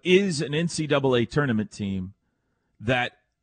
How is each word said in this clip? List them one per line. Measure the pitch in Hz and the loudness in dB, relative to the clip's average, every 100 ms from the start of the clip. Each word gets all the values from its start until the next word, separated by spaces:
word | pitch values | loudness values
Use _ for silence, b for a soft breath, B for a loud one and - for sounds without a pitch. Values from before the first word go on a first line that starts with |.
is | 185 180 202 147 | 4 4 4 -2
an | 143 | -4
N | 147 170 | -2 -4
C | - 151 | -4 0
double | 143 135 123 | 2 2 2
A | 117 | 0
tournament | - 143 110 104 | 0 0 0 -2
team | - 101 95 92 - _ _ _ _ _ - | -6 -6 -4 -8 -14 _ _ _ _ _ -12
that | 110 127 123 _ _ _ | -2 -2 -2 _ _ _